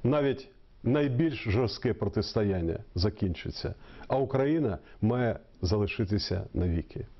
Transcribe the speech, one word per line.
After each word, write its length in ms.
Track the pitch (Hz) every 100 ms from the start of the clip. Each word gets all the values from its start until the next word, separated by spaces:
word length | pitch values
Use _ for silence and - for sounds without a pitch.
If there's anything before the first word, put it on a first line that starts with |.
Навіть 460 | 123 147 139 131 - - - -
найбільш 600 | 113 147 143 123 165 127
жорстке 500 | 113 101 120 - 123
протистояння 840 | 104 101 110 101 117 104 92 82 82 - 101
закінчиться, 800 | 98 - 95 85 - - 120 - - - -
а 100 | 131
Україна 600 | 135 135 139 165 131 87 - -
має 380 | 107 123 120 - - -
залишитися 880 | 87 104 101 - 101 104 - 92 -
навіки. 540 | - 90 82 - 147 - -